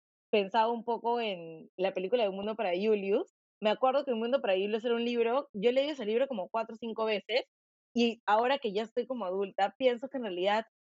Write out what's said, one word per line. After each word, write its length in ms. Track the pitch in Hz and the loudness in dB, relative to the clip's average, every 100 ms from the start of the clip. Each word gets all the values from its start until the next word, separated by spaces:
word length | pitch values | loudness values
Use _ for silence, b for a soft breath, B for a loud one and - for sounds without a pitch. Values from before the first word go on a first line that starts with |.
| _ _ _ | _ _ _
pensaba 400 | 214 196 233 220 | 0 2 2 2
un 120 | 233 | 0
poco 360 | 226 226 233 240 | -4 -4 -2 -2
en 480 | 226 185 165 160 - - | -2 -6 -10 -16 -16 -4
la 160 | 185 | -2
película 300 | 190 185 247 | -2 0 2
de 60 | 208 | 2
Un 60 | 190 | -2
Mundo 200 | 202 220 | -6 -4
para 160 | 202 | -2
Julius, 640 | 175 214 208 196 214 392 _ _ _ | 0 2 2 2 0 0 _ _ _
me 80 | 208 | 0
acuerdo 360 | 208 262 269 277 | 2 2 2 0
que 80 | |
Un 60 | 226 | -2
Mundo 220 | 233 269 | 0 0
para 120 | 233 | 2
Julius 300 | 190 202 220 240 | 0 0 -2 0
era 100 | 233 | 0
un 80 | 233 | 0
libro, 440 | 240 233 254 277 | 0 2 0 -2
yo 180 | 208 220 | 0 2
leí 180 | 254 285 | 2 0
ese 160 | 285 208 | -2 -2
libro 220 | 226 269 | 0 0
como 220 | 233 175 | -2 -4
cuatro 260 | 226 220 226 | -4 -6 -8
o 20 | |
cinco 280 | 233 220 220 | -8 -4 -2
veces, 400 | 208 - 233 - _ _ _ _ 233 | -2 -2 -4 -4 _ _ _ _ 2
y 260 | 240 226 - | 2 2 2
ahora 340 | 208 247 277 | 2 4 0
que 120 | 226 | 0
ya 100 | 190 | -4
estoy 240 | 220 - 240 | -4 -4 -6
como 180 | 254 185 | -6 -4
adulta, 480 | 190 196 - 202 - | -4 -4 0 -2 2
pienso 320 | 254 240 262 | 2 2 -2
que 80 | 277 | -6
en 60 | |
realidad, 420 | 226 175 190 214 220 _ | -6 -2 0 0 -2 _